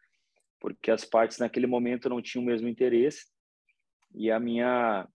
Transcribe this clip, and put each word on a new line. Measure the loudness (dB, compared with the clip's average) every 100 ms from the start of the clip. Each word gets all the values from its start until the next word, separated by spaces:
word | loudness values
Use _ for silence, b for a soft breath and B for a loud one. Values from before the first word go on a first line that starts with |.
| _ _ _ _ _ _
porque | -10 -4 0
as | 0 2
partes | 2 2 0
naquele | -4 0 0
momento | 0 0 -2 -4
não | -6
tinham | -6 -4
o | -2
mesmo | -2 -2
interesse. | 0 2 4 2 0 -12 _ _ _ _ _ _ _ _
E | -4 0
a | 0
minha, | 0 0 0 2 2 0 -4